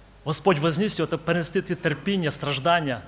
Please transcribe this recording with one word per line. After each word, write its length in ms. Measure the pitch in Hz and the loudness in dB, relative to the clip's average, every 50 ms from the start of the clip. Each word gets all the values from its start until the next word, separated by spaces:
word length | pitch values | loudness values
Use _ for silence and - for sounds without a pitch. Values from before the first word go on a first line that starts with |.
| - - - - - | -20 -20 -20 -10 -6
Господь 340 | 143 156 - - 196 165 | -4 -4 2 4 4 4
возніс 420 | 143 156 165 143 170 214 202 - - | 4 2 2 2 2 0 0 0 0
його, 120 | 156 - | 0 -2
так 80 | 170 - | -2 -4
перенести 420 | - 170 170 170 156 - - 190 | -2 0 0 0 0 -2 -2 -2
ті 140 | 180 - 175 | -2 -2 -4
терпіння, 560 | - - 160 143 - - 202 202 185 160 143 | -2 -2 -2 -2 -2 -2 -2 0 0 0 0
страждання, 720 | - - 143 143 139 135 135 170 170 170 151 135 120 110 - | -2 -2 -2 -4 -4 0 2 2 2 4 2 0 -4 -4 -8